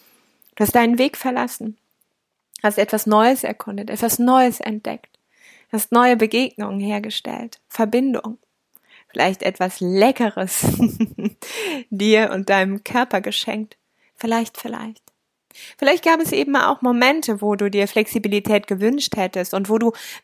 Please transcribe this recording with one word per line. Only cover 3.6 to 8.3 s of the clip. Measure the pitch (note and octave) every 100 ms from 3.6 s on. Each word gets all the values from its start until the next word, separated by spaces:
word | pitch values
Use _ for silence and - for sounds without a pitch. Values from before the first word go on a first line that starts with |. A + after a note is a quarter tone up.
| - G3+ G#3+
etwas | G#3 A#3 -
Neues | A#3+ C4 B3 A#3
entdeckt, | - G#3+ - - _ _ _ _ _ _ -
hast | G#3+ -
neue | A#3+ B3 A#3
Begegnungen | A3 A#3 C4 - G3+ G3
hergestellt, | G3+ G#3 G#3+ - - - A#3 - _
Verbindung, | - A3 A#3+ C4+ A#3 A3